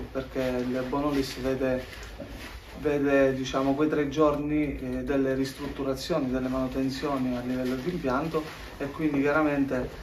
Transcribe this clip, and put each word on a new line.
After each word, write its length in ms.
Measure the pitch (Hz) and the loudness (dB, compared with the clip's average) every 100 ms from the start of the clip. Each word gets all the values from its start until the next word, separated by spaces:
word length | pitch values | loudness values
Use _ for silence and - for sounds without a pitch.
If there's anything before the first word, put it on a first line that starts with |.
| 123 | -6
perché 300 | 135 135 135 | -6 -6 -2
il 420 | 127 123 123 127 127 | 0 0 0 -2 -2
Bonolis 500 | 139 147 139 131 - | -2 0 0 -2 -2
vede, 440 | 131 131 131 127 - - - - - - - - - - | -2 0 2 0 -4 -12 -14 -12 -12 -12 -12 -14 -14 -4
vede, 540 | 147 147 139 139 135 | 0 2 4 6 6
diciamo, 400 | 131 131 135 139 | 4 -2 0 2
quei 160 | 139 151 | 4 2
tre 180 | 147 143 | 2 0
giorni, 720 | 139 151 143 147 151 147 127 | 4 4 4 0 0 0 -2
eh, 260 | 131 127 | -4 -4
delle 300 | 123 139 135 | 0 2 2
ristrutturazioni, 960 | 131 135 - 143 - 135 135 - 165 127 | 2 0 -4 -8 -4 -2 -2 0 0 0
delle 180 | 127 127 | 0 0
manutenzioni 880 | 131 131 135 135 127 151 135 127 123 | 0 -2 0 -2 -2 -2 0 0 -2
a 60 | |
livello 320 | 123 127 127 | -2 -2 0
di 160 | 131 151 | -2 -2
impianto 520 | 180 135 127 160 156 151 - - - | -2 0 0 0 -2 -4 -10 -12 -8
e 120 | 139 | -8
quindi 300 | - 156 139 | -2 0 4
chiaramente, 680 | 143 151 151 143 135 131 120 - | 4 4 4 4 2 0 -2 -8